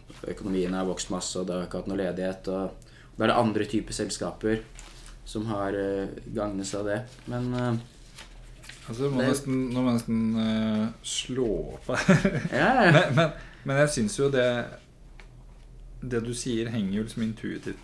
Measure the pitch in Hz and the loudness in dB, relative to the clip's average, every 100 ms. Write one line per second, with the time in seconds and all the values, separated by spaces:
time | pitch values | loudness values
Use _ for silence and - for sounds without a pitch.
0 | - - - 90 98 95 90 92 92 87 | -16 -12 -10 -6 -2 0 0 0 -2 -2
1 | - 92 - 90 92 90 87 92 90 98 | -4 -4 -4 -4 -2 -4 -4 -6 -4 -2
2 | 92 87 92 92 - 95 95 - - - | -2 -2 -2 -4 -4 -4 -4 -8 -18 -20
3 | - - 110 113 113 104 104 107 - - | -20 0 4 6 4 2 0 -2 -2 -4
4 | 104 - 92 - 110 110 - - - - | -4 -2 -4 -2 0 0 -2 -16 -18 -18
5 | - - - 110 110 101 98 98 98 98 | -18 -16 -10 -6 -2 -2 -2 0 0 -2
6 | 98 - - 113 104 98 98 101 104 104 | -4 -8 -6 -4 -2 -2 -4 -4 -2 -2
7 | 117 - - 120 123 123 123 117 117 - | -4 -12 -8 -4 -2 0 0 0 -4 -18
8 | - - - - - - - - - 117 | -20 -18 -18 -18 -18 -18 -18 -16 -12 -2
9 | 139 131 135 - - 131 131 123 127 117 | 0 2 2 2 0 0 0 2 4 2
10 | - 113 113 113 110 110 110 107 110 - | 2 2 2 2 2 2 2 2 0 -4
11 | - - - 127 120 90 73 - - 127 | -6 -6 -4 0 0 0 -4 -10 -2 0
12 | - 180 196 147 - 120 175 262 190 151 | 6 6 6 0 0 2 4 6 8 8
13 | 180 131 165 - - - 139 135 147 147 | 6 4 2 0 -14 -12 -2 2 4 2
14 | 107 - 139 135 123 120 113 - - - | -2 2 2 4 4 2 -4 -10 -20 -20
15 | - - - - - - - - - - | -20 -20 -20 -20 -20 -20 -20 -18 -16 -12
16 | 127 120 113 120 131 113 117 117 98 101 | -4 -2 -2 -4 -2 -2 0 0 0 0
17 | 110 - 113 110 104 - - 104 | -2 -2 -2 -2 -6 -6 -8 -8